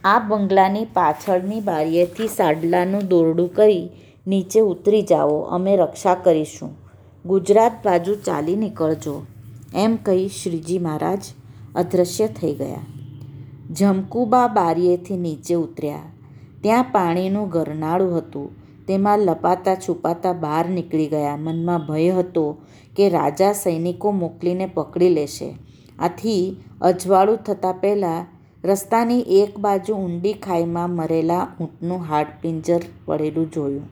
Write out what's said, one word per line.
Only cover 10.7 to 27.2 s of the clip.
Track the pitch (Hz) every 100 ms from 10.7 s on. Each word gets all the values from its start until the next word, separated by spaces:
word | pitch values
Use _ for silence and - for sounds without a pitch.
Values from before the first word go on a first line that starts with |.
| 185
મહારાજ | 165 151 160 196 - - - - -
અદૃશ્ય | - 180 185 180 - 214
થઈ | - 160
ગયા. | 147 143 - - - - - - - - - -
જમકુબા | 170 202 190 190 226 240 247 240
બારીએથી | 214 170 165 180 180 180 190
નીચે | 175 151 -
ઉતર્યા. | 170 156 - 151 147 156 - - - - -
ત્યાં | 208 233
પાણીનું | 254 202 175 170 185 202 202
ગરનાળું | 165 156 156 156 175 190 165
હતું, | 160 143 143 - - - -
તેમાં | 190 202 208
લપાતા | 196 160 175 180 190
છુપાતા | 185 185 165 170 170 185
બહાર | 170 156 151 170
નીકળી | 185 - 160 151
ગયા. | 151 143 147
મનમાં | 160 165 170 175 147
ભય | 156 170
હતો | 185 180 170 151 - - - - -
કે | 202
રાજા | 170 143 147 196
સૈનિકો | 202 185 165 170 180 208
મોકલીને | 202 165 - 175 180 190
પકડી | 165 147 170 180
લેશે. | 160 143 - - - - - - -
આથી | 170 175 220 202 185 190 - -
અજવાળું | 180 180 180 190